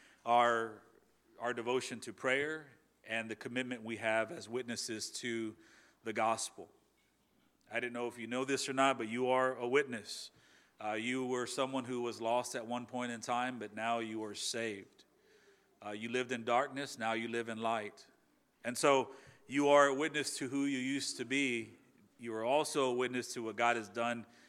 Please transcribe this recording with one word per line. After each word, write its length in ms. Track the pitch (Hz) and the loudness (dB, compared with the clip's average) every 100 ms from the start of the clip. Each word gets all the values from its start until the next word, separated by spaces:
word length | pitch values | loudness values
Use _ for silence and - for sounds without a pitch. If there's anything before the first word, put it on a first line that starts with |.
| - - | -20 -8
are 600 | 117 120 120 117 113 107 - _ _ _ _ - | 2 6 6 4 0 -6 -20 _ _ _ _ -6
our 140 | 120 | -4
devotion 460 | 120 117 127 120 120 | -2 0 0 -2 -8
to 120 | - | -10
prayer 540 | 101 131 135 147 156 147 - _ _ - | -6 0 0 0 -6 -12 -20 _ _ -6
and 180 | 113 113 | -4 -4
the 80 | 107 | -6
commitment 480 | 131 123 123 123 | -6 -4 -4 -6
we 120 | 110 107 | -8 -4
have 360 | 113 113 110 | 0 2 0
as 160 | 113 104 | -4 -6
witnesses 600 | 120 117 113 - 110 - - | -6 -4 -6 -6 -6 -6 -8
to 340 | 123 113 110 110 - - - _ | -4 -4 -4 -8 -18 -20 -20 _
the 100 | 113 | -6
gospel. 540 | 110 110 113 - - 90 _ _ _ _ _ _ _ _ _ - | 0 2 2 -2 -10 -20 _ _ _ _ _ _ _ _ _ -6
I 60 | 113 | -4
didn't 140 | 123 | -2
know 120 | 120 120 | -2 -6
if 120 | 120 | -6
you 80 | 113 | -4
know 180 | 123 135 | -2 0
this 240 | 135 - | 0 0
or 40 | |
not, 260 | 135 135 123 | 4 4 4
but 100 | 110 | -2
you 200 | 120 127 | 0 2
are 260 | 127 131 123 | 4 4 0
a 120 | 123 | 2
witness. 600 | 139 143 117 98 - - - - - _ - 107 | 2 2 -4 -10 -12 -12 -18 -20 -20 _ -10 -4
Uh, 60 | |
you 340 | 110 117 131 127 | -2 -2 -2 0
were 220 | 127 120 | -2 -2
someone 380 | - 135 135 120 | -2 -2 -2 -2
who 160 | 123 | -2
was 180 | 120 107 | -2 -2
lost 340 | 113 120 120 | 0 0 0
at 140 | 131 113 | -6 -6
one 180 | 120 120 | -6 -6
point 240 | 123 123 | -6 -6
in 120 | 117 | -6
time, 380 | 107 123 127 123 | -2 -2 -2 -4
but 140 | 107 | -8
now 260 | 104 113 117 | -4 -2 0
you 220 | 113 110 107 | -2 -6 -6
are 100 | 104 | -6
saved. 680 | - 117 113 101 92 - _ _ _ _ _ _ _ _ | -4 -2 -4 -6 -12 -20 _ _ _ _ _ _ _ _
Uh, 80 | 104 | -8
you 180 | 107 117 | -6 -2
lived 240 | 123 123 | -2 0
in 100 | 127 | -2
darkness, 560 | 113 120 143 135 135 - | 2 2 2 -2 -8 -4
now 140 | 113 | -2
you 160 | 113 113 | 0 -2
live 180 | 117 117 | -2 -4
in 140 | 113 | -2
light. 440 | 113 113 104 - - _ _ _ _ _ - | 0 0 -4 -12 -20 _ _ _ _ _ -6
And 120 | 123 | 2
so 300 | 151 135 113 - - - - | 6 6 4 -4 -20 -20 -4
you 220 | 139 143 | 2 8
are 180 | 143 143 | 10 10
a 60 | |
witness 440 | 135 160 151 139 - | 6 0 0 -2 -4
to 100 | 135 | -4
who 160 | 139 143 | -2 0
you 120 | 135 | 0
used 380 | 127 139 - - | -2 -2 -2 -4
to 80 | |
be. 460 | 117 135 139 117 110 - _ _ - - | -2 2 2 0 -4 -14 _ _ -20 -14
You 140 | 117 | -8
are 100 | 110 | -2
also 440 | 117 143 147 151 131 | 2 4 4 2 2
a 60 | |
witness 400 | 123 123 123 117 127 | 2 0 0 -4 -4
to 80 | |
what 120 | 113 107 | -4 2
God 220 | 120 117 | 4 4
has 100 | 101 | 0
done 380 | 107 117 117 110 - | -2 -2 -2 -8 -18